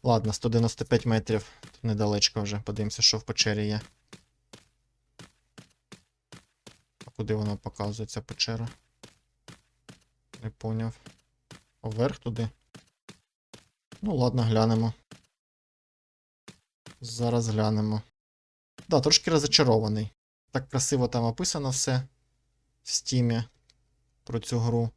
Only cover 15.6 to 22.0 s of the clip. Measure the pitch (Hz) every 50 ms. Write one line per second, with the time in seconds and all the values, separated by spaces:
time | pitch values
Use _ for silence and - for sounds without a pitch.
15.6 | _ _ _ _ _ _ _ _ _ _ _ _ _ _ _ _ _ - - _
16.6 | _ _ _ _ _ - - _ 127 117 113 117 120 117 120 120 117 113 107 107
17.6 | 107 110 110 107 107 107 107 107 - _ _ _ _ _ _ _ _ _ _ _
18.6 | _ _ _ - - - - 143 131 156 143 - - - 165 151 143 143 - -
19.6 | 147 127 110 110 110 107 107 107 107 107 _ _ _ _ _ _ _ _ - 135
20.6 | 135 - - 127 - - 143 131 123 117 - 123 117 117 117 - 180 - - 160
21.6 | 143 135 131 131 - - 131 127